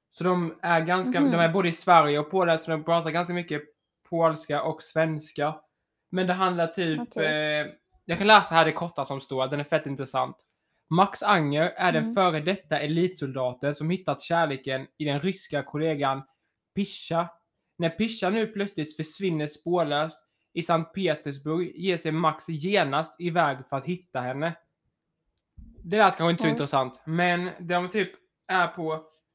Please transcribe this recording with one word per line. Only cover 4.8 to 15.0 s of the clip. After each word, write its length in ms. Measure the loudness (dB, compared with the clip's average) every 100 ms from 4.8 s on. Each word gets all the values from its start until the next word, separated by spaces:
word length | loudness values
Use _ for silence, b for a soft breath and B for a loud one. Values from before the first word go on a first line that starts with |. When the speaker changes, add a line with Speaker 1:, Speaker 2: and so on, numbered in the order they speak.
Speaker 1:
svenska. 720 | -4 0 0 -2 -8 -4 -4 -4 -12 _ _ _ _
Men 160 | -2 0
det 60 |
handlar 340 | 0 0 0 -2
typ, 340 | -2 -2 -2
Speaker 2:
Okej. 600 | -4 -4 -2 0 0 -2
Speaker 1:
eh, 60 | -4 -10 _ _
jag 140 | -6 0
kan 80 | 6
läsa 280 | 8 8
här 100 | 4
det 80 | 4
korta 320 | 2 -6 -6
som 160 | -6 -6
står, 260 | -6 -4 -2
den 140 | -2
är 40 |
fett 220 | -2 -2 -2
intressant. 500 | -6 -4 -4 -4 -6 _ _ _ _ -2
Max 320 | 2 2 2
Anger 400 | 2 2 2 2 0 0
är 160 | 0
den 100 | 2
Speaker 2:
Mm. 120 | 0
Speaker 1:
före 260 | 2 2 2
detta 380 | -2 -4 -2 -4
elitsoldaten 960 | 0 0 0 -2 -6 -4 -4 -2 -4
som 160 | -4 -2
hittat 320 | -2 -2 -6
kärleken 640 | -2 0 0 -2 -4 -6 -6
i 60 | -6